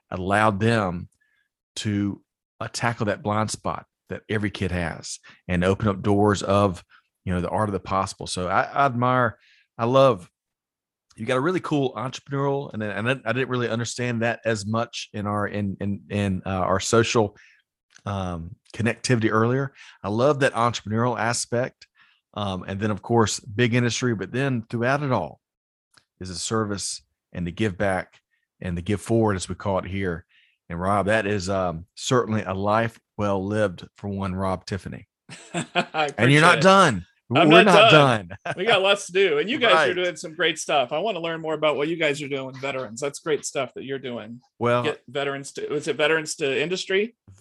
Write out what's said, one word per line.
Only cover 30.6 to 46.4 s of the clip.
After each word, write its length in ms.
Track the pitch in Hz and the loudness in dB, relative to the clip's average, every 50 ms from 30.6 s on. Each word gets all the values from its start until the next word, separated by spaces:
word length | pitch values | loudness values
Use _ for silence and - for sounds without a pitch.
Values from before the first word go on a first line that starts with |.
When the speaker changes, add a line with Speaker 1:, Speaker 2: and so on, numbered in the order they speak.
| _ - | _ -10
Speaker 1:
And 100 | 85 85 | -8 -4
Rob, 280 | 90 95 101 101 95 98 | -2 0 2 2 2 2
that 180 | 110 110 101 | 2 2 2
is, 240 | 98 104 104 87 95 | 0 -2 -2 -2 -2
um, 360 | 98 95 92 87 82 82 90 - _ | -2 0 0 -2 -4 -6 -10 -14 _
certainly 480 | - - - 131 123 110 101 110 110 - | -12 -4 0 2 2 2 2 0 -2 -2
a 100 | 92 95 | -4 -4
life 460 | 95 98 104 104 113 113 113 - - _ _ _ - | -2 0 0 2 2 2 0 -4 -10 _ _ _ -4
well 260 | 104 101 98 98 95 | -2 0 0 0 -2
lived 440 | 98 107 107 107 98 87 - - - _ _ | -2 0 0 0 0 -2 -4 -16 -20 _ _
for 100 | - 101 | -10 -8
one 280 | 98 98 98 95 90 | -6 -4 -4 -4 -4
Rob 300 | 92 95 95 95 90 - | -2 -2 -2 -2 -4 -6
Tiffany. 420 | - 104 92 - - - - - _ _ _ _ - | -6 -8 -8 -8 -8 -14 -14 -16 _ _ _ _ -20
Speaker 2:
<laughs> 240 | - - - - - | -20 -20 -16 -10 -8
I 580 | 170 160 - - 180 160 - - 151 151 147 143 - | -8 -8 -4 -2 -2 -2 -2 -2 -2 -2 -2 0 2
Speaker 1:
And 140 | 110 127 | 4 6
you're 100 | 143 151 | 6 8
not 180 | 156 180 175 - | 8 6 6 6
Speaker 2:
appreciate 0 | |
it. 20 | |
Speaker 1:
done. 440 | 160 190 190 196 190 151 113 87 82 - _ _ _ - | 6 6 8 8 6 6 4 0 -6 -10 _ _ _ 0
Speaker 2:
I'm 160 | 120 151 170 151 | 2 4 6 8
Speaker 1:
We're 160 | - 170 - | 8 8 8
Speaker 2:
not 20 | 208 180 | 8 8
Speaker 1:
not 160 | 170 220 - | 8 10 10
Speaker 2:
done. 400 | 190 151 143 135 117 107 95 85 98 - - | 10 10 8 8 6 2 -2 -6 -14 -10 -8
Speaker 1:
done. 100 | 175 151 | -8 -6
<laughs> 40 | 165 | -2
Speaker 2:
We 80 | 185 | 0
got 160 | 226 226 190 | 2 4 4
lots 240 | 190 196 202 202 - | 4 4 2 2 0
to 60 | - | -2
do. 260 | 170 190 196 180 147 147 | 2 2 4 4 4 2
And 100 | 160 196 | 0 0
you 120 | 262 302 | 0 2
guys 140 | 240 220 180 | 4 4 6
are 20 | 160 151 131 | 6 6 4
Speaker 1:
Right. 60 | - | 2
Speaker 2:
doing 200 | 180 180 175 165 | 0 -2 -2 -4
some 180 | - - 165 156 | -6 -10 -10 -6
great 240 | 160 175 160 160 - | -2 -2 -2 -2 -2
stuff. 340 | - - 160 143 127 120 | -4 0 0 0 2 0
I 60 | 151 151 | -2 -2
wanna 220 | 185 226 208 170 | -2 -4 -4 -4
learn 220 | 165 165 165 165 | -4 -6 -6 -6
more 120 | 160 156 156 | -4 -4 -2
about 220 | 156 156 151 147 | 0 0 0 0
what 120 | 117 147 160 | 0 0 -2
you 80 | 170 | -2
guys 280 | 160 165 147 143 139 147 | 0 0 0 0 -2 -4
are 40 | 135 | -6
doing 200 | 139 135 131 131 | -6 -6 -6 -8
with 100 | 135 131 | -10 -8
veterans. 440 | 135 139 131 131 127 107 110 117 | -8 -6 -6 -6 -8 -10 -8 -8
That's 180 | 143 139 139 - | -8 -8 -8 -8
great 260 | - 165 151 127 - | -4 -4 -4 -4 -4
stuff 260 | - - 147 135 123 - | -6 -6 -6 -6 -6 -8
that 80 | - 98 | -12 -10
you're 160 | 131 135 135 | -8 -8 -8
doing. 420 | 131 127 120 113 107 110 117 123 - _ _ - | -8 -8 -10 -10 -10 -12 -14 -18 -20 _ _ -4
Speaker 1:
Well, 240 | 113 120 120 123 | 0 2 2 2
Speaker 2:
Get 220 | 127 151 143 - _ - | 0 -2 -4 -6 _ -10
veterans 440 | 123 143 139 139 139 139 139 - - | -8 -6 -6 -6 -6 -8 -10 -12 -12
to, 180 | - - - | -10 -8 -6
is 160 | 139 147 - 165 | -4 -4 -4 -4
it 80 | 135 | -2
Veterans 380 | 127 151 151 160 160 156 156 - | 0 0 2 2 0 -2 -4 -6
to 220 | - | -4